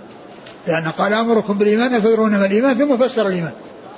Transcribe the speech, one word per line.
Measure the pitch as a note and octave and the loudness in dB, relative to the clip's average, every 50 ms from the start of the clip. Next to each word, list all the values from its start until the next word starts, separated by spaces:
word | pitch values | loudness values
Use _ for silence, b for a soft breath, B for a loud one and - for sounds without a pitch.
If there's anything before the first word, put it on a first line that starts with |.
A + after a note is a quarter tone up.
| - - - - - - - - - - - - - F3 | -20 -20 -20 -20 -20 -20 -20 -20 -20 -20 -20 -8 -4 -2
لأن | E3 E3 D#3+ D#3+ | -2 -2 -2 -4
قال: | D#3+ - F#3+ G3+ G#3+ | -4 -2 -2 0 0
"أمركم | A3 A#3 A#3 A#3 A3 - - G3+ G3+ | 0 2 2 2 0 0 0 0 2
بالإيمان"، | G#3 G#3 G#3 A3 A#3+ B3+ B3 | 2 2 2 2 2 2 2
أتدرون | A#3 G3 A3+ A3+ A3 A3 A3 | 2 2 2 4 4 2 2
ما | G#3 G3+ G3 | 2 2 2
الإيمان؟ | G3 G3 G#3+ B3 C#4 B3+ A3 | 2 2 2 2 2 2 2
ثم | C#4+ D4 C#4 A3 C4 B3 | 2 2 2 2 2 0
فسر | - A#3+ G#3+ G3 | 0 0 0 0
الإيمان، | F#3 F3+ E3+ D3+ - - - - - - - - - | 0 -2 -4 -6 -8 -10 -16 -20 -20 -20 -20 -20 -20